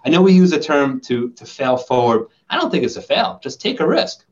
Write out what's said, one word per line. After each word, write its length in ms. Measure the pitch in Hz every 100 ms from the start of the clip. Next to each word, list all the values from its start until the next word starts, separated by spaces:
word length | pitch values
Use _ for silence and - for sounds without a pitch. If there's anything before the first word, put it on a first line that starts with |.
I 60 | 135
know 120 | 175
we 100 | 190
use 180 | 185 175
the 100 | 151
term 400 | 156 147 139 131
to, 300 | - 120 120
to 140 | -
fail 320 | 120 - 131 127
forward. 520 | - 123 120 110 - _ -
I 100 | 311
don't 120 | 330
think 140 | 151
it's 120 | 123 -
a 60 |
fail. 380 | - 175 - -
Just 180 | 131 -
take 200 | 214 -
a 60 | 233
risk. 360 | - - - _